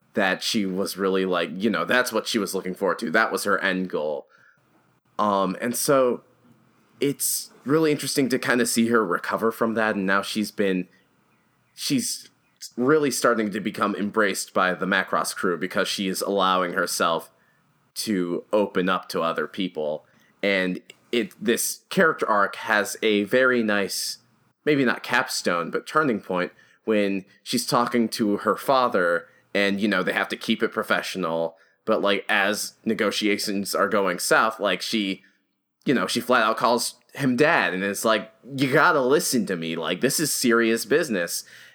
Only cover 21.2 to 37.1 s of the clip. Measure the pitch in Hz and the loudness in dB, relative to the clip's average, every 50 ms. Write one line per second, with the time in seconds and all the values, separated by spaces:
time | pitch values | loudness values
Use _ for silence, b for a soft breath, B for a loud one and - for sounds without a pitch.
21.2 | 110 92 - - 104 110 113 104 - - - - _ - - 185 190 160 147 - | -2 -4 -8 -6 0 0 0 0 0 -4 -6 -8 _ -6 0 2 2 2 2 0
22.2 | - - 107 104 98 95 - - - - 110 104 101 98 - - - 110 107 101 | -2 0 2 2 2 0 -2 -6 -2 0 2 2 2 0 -4 -2 0 2 2 2
23.2 | 104 95 123 127 131 127 123 120 113 107 104 101 98 87 - - - - - - | 2 2 2 4 4 4 4 2 2 2 0 0 0 -2 -4 -6 -6 -8 -8 -12
24.2 | _ _ _ _ _ _ _ _ - 147 151 139 135 117 - - - - 123 123 | _ _ _ _ _ _ _ _ -2 0 2 2 4 2 0 0 -4 -2 0 0
25.2 | 127 - - - - 104 87 85 82 76 - - - - - 156 156 139 110 98 | 0 0 -4 -4 -2 0 0 0 -2 -4 -6 -8 -8 -2 -2 0 2 2 0 -2
26.2 | - - 92 90 90 - - b b b b b b 113 110 104 101 98 98 98 | -2 -4 -2 -2 -2 -4 -6 b b b b b b 0 0 2 2 0 -2 -4
27.2 | 92 b b b b - - 120 - - 147 123 120 - - 123 113 107 - - | -6 b b b b -4 -4 -4 -2 0 2 2 2 2 2 0 0 0 0 0
28.2 | 117 101 101 98 - 107 98 - - - 139 131 123 120 117 98 87 85 85 85 | 0 0 0 0 2 0 0 0 2 2 2 4 4 2 2 2 2 2 0 0
29.2 | b b b b b b - 98 101 98 101 98 104 107 98 92 92 98 - 107 | b b b b b b -2 0 2 2 0 0 0 0 2 2 0 0 0 -2
30.2 | 98 - - - - - 113 - 113 104 - 110 104 - 107 87 - - - 92 | -2 -4 -6 -8 -2 -2 -2 0 0 -2 -2 -4 -2 0 -2 -2 -2 -4 -6 -4
31.2 | 90 82 82 82 82 82 - b b b b b - - 110 85 87 101 101 98 | -4 -2 -2 -2 -2 -2 -4 b b b b b -2 -2 0 0 2 0 0 0
32.2 | - - 107 104 98 101 104 101 - - - _ - 113 110 92 110 101 98 - | 0 0 0 0 2 0 0 -2 -4 -8 -10 _ -4 -4 -2 0 0 -2 -2 0
33.2 | 107 104 101 101 - - 98 98 98 - - 80 98 98 107 104 98 92 87 90 | 0 0 0 0 -2 -4 -4 -4 -4 -4 -2 -2 0 0 0 0 0 0 -2 -2
34.2 | - - 160 143 117 113 - - 98 101 92 92 - - - 110 101 95 95 - | 0 2 2 2 2 2 0 -2 -2 -2 -2 -2 -4 -4 -2 -2 0 -2 -4 -6
35.2 | b b b b b b _ _ _ _ _ _ - 143 135 104 92 95 - 120 | b b b b b b _ _ _ _ _ _ -2 0 0 0 0 0 -2 -4
36.2 | - - 123 120 110 110 110 - 131 113 120 117 - - - _ _ _ | 0 2 2 2 4 2 0 2 2 2 2 2 0 -4 -8 _ _ _